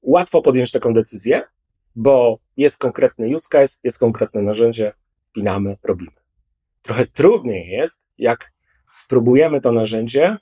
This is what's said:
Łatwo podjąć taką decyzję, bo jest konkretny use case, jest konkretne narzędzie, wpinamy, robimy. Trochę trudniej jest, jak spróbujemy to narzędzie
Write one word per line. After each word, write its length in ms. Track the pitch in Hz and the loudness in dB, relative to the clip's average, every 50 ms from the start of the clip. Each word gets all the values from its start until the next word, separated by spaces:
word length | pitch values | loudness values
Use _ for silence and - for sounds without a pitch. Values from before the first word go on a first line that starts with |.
Łatwo 400 | _ - 139 175 180 - - 165 | _ 2 2 2 2 2 0 2
podjąć 300 | 156 147 127 127 123 120 | 2 4 2 2 0 -2
taką 220 | - 123 - 123 113 | -4 -2 -2 0 0
decyzję, 500 | 113 110 - - 101 95 117 131 127 - _ _ _ _ _ _ _ _ _ _ | 0 0 -2 -8 -10 -2 -2 -2 -2 -2 _ _ _ _ _ _ _ _ _ _
bo 440 | 117 110 139 139 131 120 117 113 - _ _ _ - | -2 2 2 4 4 4 2 0 -2 _ _ _ 0
jest 200 | 139 143 - - | 0 0 0 0
konkretny 580 | - 127 113 - 139 123 _ - 113 113 139 | -6 -6 -2 0 0 0 _ -2 -6 -4 -4
use 120 | 160 - - | -6 -6 0
case, 300 | - 147 139 135 - _ _ | 2 2 2 2 0 _ _
jest 160 | 123 117 - | -8 -4 0
konkretne 420 | - 117 110 - 113 - _ 107 | -2 -2 0 -2 -4 -4 _ -4
narzędzie, 520 | 101 101 107 107 117 117 113 113 110 104 - _ _ _ _ _ _ _ | -4 -4 0 0 0 0 0 -2 -6 -6 -6 _ _ _ _ _ _ _
wpinamy, 480 | _ 110 101 104 98 98 98 98 98 - _ | _ -6 -6 -4 -4 -4 -4 -6 -8 -8 _
robimy. 280 | - 95 92 90 82 _ _ _ _ _ _ _ _ _ _ _ _ _ _ | -6 -6 -6 -6 -18 _ _ _ _ _ _ _ _ _ _ _ _ _ _
Trochę 240 | _ - 113 120 127 - | _ -8 -4 -4 -4 -4
trudniej 640 | _ - 147 185 233 208 135 123 104 92 85 87 | _ 2 4 4 4 4 -2 -6 -8 -8 -8 -8
jest, 320 | 92 110 151 170 - _ _ _ _ _ | -6 -6 -6 -6 -6 _ _ _ _ _
jak 340 | 113 117 117 - - _ _ _ _ _ _ _ _ _ | -2 -2 -2 -2 -8 _ _ _ _ _ _ _ _ _
spróbujemy 680 | _ - - _ - 123 113 123 123 135 156 160 135 139 | _ -18 -10 _ 0 2 2 4 4 4 4 2 0 0
to 100 | 131 127 | 0 0
narzędzie 680 | 117 113 110 107 110 110 113 117 120 139 156 185 220 202 | 0 0 0 -2 -4 -6 -6 -2 0 0 0 0 0 -4